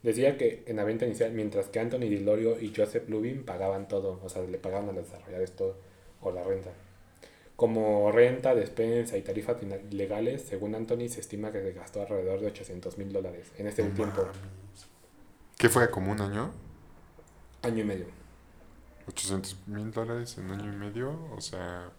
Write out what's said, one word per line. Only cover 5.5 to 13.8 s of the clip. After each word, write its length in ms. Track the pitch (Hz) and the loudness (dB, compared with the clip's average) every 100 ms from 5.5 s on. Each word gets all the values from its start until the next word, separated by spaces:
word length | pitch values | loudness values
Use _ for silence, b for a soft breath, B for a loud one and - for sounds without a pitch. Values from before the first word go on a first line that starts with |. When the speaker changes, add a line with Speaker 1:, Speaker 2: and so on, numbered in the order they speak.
| - | 0
Speaker 1:
todo, 220 | 95 95 B B B B | -2 -2 B B B B
o 100 | 95 | -4
la 140 | 90 | -2
renta. 280 | 90 95 - - - - - B B B B - | -2 -2 -4 -14 -20 -20 -20 B B B B 2
Como 540 | 113 110 107 104 104 | 4 6 4 6 8
renta, 440 | 113 123 127 131 | 10 8 8 4
despensa 640 | 120 98 - 117 120 113 98 | 4 2 0 2 2 2 -2
y 40 | |
tarifas 360 | - 107 110 120 | -2 -2 -2 -2
fina-, 160 | 98 98 104 | -4 -8 -6
legales, 520 | 101 98 104 117 139 - | -4 -2 0 0 -2 -6
según 260 | 95 107 | -4 -4
Anthony, 340 | 110 113 120 120 | -4 -2 -2 -2
se 100 | - | -6
estima 320 | - 104 107 | -8 -6 -4
que 80 | 107 | -4
se 120 | 95 | -4
gastó 260 | 90 - 104 | -6 -10 -8
alrededor 400 | 101 101 92 98 | -2 0 0 0
de 60 | 104 | -2
ochocientos 500 | - 101 90 113 - | -4 -12 -8 -8 -6
mil 160 | 98 | -4
dólares 400 | 98 92 87 - - | -4 -4 -8 -14 -6
en 80 | 101 | -2
ese 160 | 107 | 0